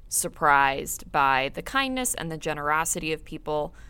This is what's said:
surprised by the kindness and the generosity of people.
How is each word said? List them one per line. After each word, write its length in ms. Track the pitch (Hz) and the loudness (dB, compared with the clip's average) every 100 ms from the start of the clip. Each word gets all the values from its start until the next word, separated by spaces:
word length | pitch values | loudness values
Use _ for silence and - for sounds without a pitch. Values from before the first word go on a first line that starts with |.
| - | -6
surprised 1000 | - 175 - 151 139 139 139 151 - - | -4 -4 2 6 8 6 2 -4 -10 -4
by 400 | 151 135 131 139 | 2 4 4 0
the 80 | - | -4
kindness 520 | 175 269 269 262 247 | -4 -2 -2 -2 -4
and 160 | - 165 | -4 -6
the 60 | 156 | -6
generosity 760 | 160 151 147 156 165 175 160 | -6 -4 0 0 0 -4 -4
of 100 | 156 | -4
people. 500 | - 156 - 151 151 - - | -6 -10 -4 -2 -4 -8 -18